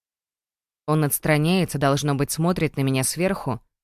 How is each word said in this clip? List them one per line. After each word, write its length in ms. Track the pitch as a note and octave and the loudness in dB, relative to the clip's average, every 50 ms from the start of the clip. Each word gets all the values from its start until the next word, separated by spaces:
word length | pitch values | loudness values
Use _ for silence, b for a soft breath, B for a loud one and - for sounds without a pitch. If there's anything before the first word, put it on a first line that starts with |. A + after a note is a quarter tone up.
| _ _ _ _ _ _ _ _ _ _ _ _ _ _ _ _ _ | _ _ _ _ _ _ _ _ _ _ _ _ _ _ _ _ _
Он 180 | - D3+ D#3 D3+ | 0 0 2 2
отстраняется, 760 | C#3+ - - - D#3+ D#3 D3 D3+ E3 F#3 F#3+ E3+ - - C#3+ | 0 -2 -2 0 2 2 2 2 2 2 2 0 -2 -2 0
должно 360 | D3 C#3 C#3 C#3 C#3 D3 C#3+ | 2 2 2 2 0 -2 0
быть, 160 | B2+ A2+ - | 0 -2 -2
смотрит 460 | - - D#3+ F3 F#3 E3 E3 C#3+ - | -2 -2 0 0 0 0 -2 -2 -2
на 60 | - C3+ | -2 0
меня 220 | C3+ C3+ C3 B2+ | 0 0 0 0
сверху, 580 | - - D3+ F3 F#3+ G3 - - C3+ A#2 A2+ - _ _ _ | -2 -2 -2 -2 -2 -2 -2 -4 -6 -6 -6 -10 _ _ _